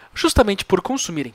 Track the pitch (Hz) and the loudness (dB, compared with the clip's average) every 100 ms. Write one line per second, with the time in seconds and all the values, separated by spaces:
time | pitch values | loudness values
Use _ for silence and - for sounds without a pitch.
0 | - - 330 - 214 196 - - - 262 | -18 -4 0 4 2 2 0 -2 -2 -6
1 | - 160 127 | -4 -6 -8